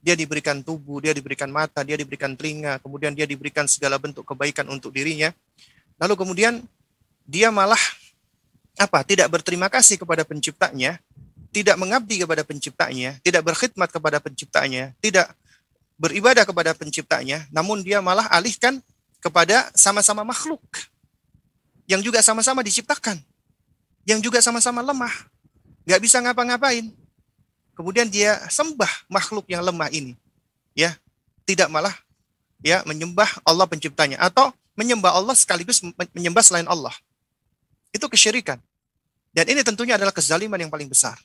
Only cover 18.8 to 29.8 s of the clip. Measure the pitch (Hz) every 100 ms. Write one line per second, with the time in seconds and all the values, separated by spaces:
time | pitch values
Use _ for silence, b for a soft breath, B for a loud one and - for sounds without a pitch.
18.8 | _ _ _ _ - 170 165 226 - -
19.8 | 196 202 202 208 220 247 311 311 _ -
20.8 | - _ _ _ _ _ _ _ _ _
21.8 | _ 190 208 226 214 220 226 262 226 220
22.8 | 240 294 - 180 143 _ _ _ _ _
23.8 | _ _ - 214 220 233 233 233 247 240
24.8 | 254 277 240 - - _ _ _ _ _
25.8 | - 185 226 254 247 247 240 247 269 240
26.8 | 226 - _ _ _ _ _ _ _ -
27.8 | 165 196 233 202 208 214 - - 311 294
28.8 | 196 - _ 190 - 214 190 175 180 170